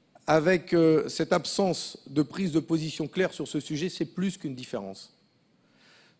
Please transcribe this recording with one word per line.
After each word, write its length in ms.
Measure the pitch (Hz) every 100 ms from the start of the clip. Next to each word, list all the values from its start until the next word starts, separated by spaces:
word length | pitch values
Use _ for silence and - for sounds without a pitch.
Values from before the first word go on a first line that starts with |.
| _ _ -
avec, 440 | 156 156 185 -
euh, 340 | 170 160 156 135
cette 240 | - 160
absence 680 | 175 - - 190 156 - - -
de 140 | 139
prise 300 | 143 - 190
de 80 | 156
position 480 | - 165 156 - 151
claire 240 | 180 180
sur 160 | - 147
ce 100 | 151
sujet, 300 | - 147 170
c'est 160 | -
plus 320 | 160 - 190 -
qu'une 160 | 151
différence. 580 | 127 127 113 98 98 - _ _ _ _ _ _ _ _ _ _